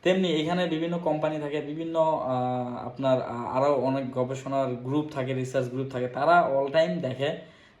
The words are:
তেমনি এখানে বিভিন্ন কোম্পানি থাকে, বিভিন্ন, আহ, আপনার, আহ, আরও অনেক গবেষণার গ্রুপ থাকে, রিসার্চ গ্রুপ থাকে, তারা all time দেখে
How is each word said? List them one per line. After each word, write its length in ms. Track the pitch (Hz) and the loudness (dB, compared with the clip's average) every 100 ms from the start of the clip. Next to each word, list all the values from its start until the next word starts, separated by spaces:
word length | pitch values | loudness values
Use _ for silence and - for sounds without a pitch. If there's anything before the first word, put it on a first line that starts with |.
তেমনি 300 | 170 190 180 | 2 2 2
এখানে 340 | 156 156 180 175 | 2 0 0 0
বিভিন্ন 320 | 156 170 175 | 0 -2 -2
কোম্পানি 420 | 165 151 156 156 | 0 0 0 -2
থাকে, 200 | 147 147 | -4 -4
বিভিন্ন, 400 | 143 151 165 165 | -6 -6 -4 0
আহ, 880 | 160 156 - 127 127 127 123 120 - | 2 2 0 0 0 -2 -4 -6 -10
আপনার, 360 | - 131 131 | -2 2 2
আহ, 240 | - 117 117 | 0 -6 -2
আরও 280 | 131 143 | 2 2
অনেক 380 | 139 127 135 127 | 4 2 0 -2
গবেষণার 640 | 127 127 131 - 135 135 | -2 -2 -2 -4 -2 0
গ্রুপ 360 | 120 127 147 151 | -2 -2 -2 -2
থাকে, 220 | 143 131 | -4 -4
রিসার্চ 340 | 131 127 139 123 | -2 -2 -2 -2
গ্রুপ 200 | 127 131 | -4 -4
থাকে, 160 | 127 123 | -4 -4
তারা 420 | 131 147 175 147 | 0 6 6 6
all 180 | 135 139 | 2 2
time 280 | 160 170 175 | 2 2 0
দেখে 360 | 127 131 143 175 - - - _ | -4 -2 -2 -4 -10 -20 -20 _